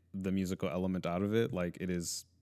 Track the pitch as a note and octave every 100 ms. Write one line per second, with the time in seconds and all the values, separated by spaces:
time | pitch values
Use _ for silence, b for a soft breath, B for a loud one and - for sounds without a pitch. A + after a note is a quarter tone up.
0 | _ G2 F#2+ F#2+ F#2 F#2 F#2 F2 F#2 F#2
1 | E2+ F2 G2+ A2 A#2 F#2 F2 - F2+ F2
2 | D#2+ - - _